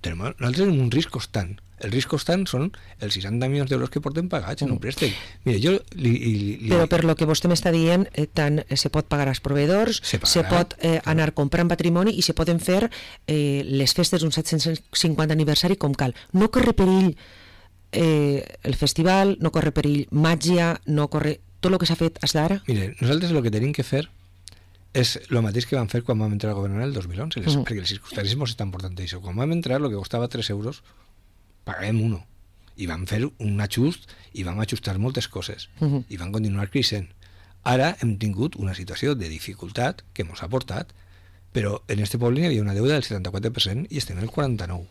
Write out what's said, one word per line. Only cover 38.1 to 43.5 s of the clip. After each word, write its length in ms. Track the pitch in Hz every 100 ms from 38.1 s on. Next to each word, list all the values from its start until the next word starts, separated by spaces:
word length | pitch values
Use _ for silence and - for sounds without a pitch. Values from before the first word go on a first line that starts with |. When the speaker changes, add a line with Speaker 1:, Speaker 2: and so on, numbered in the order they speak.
| 101
Speaker 1:
tingut 380 | 107 98 143
una 180 | - 98
situació 420 | 92 90 85 139
de 120 | 135 85
dificultat 720 | 80 - 98 90 113 127 - -
que 100 | -
mos 180 | 85 -
ha 60 | -
portat, 460 | 127 - 90 - - - - - - -
però 280 | 123 101 104 -
en 100 | 104
este 180 | 104 120
poble 220 | 120 131
n'hi 60 | 170
havia 140 | 117
una 120 | 104
deuda 200 | 98 123
del 100 | 151
setanta-quatre 480 | - 104 90 98 113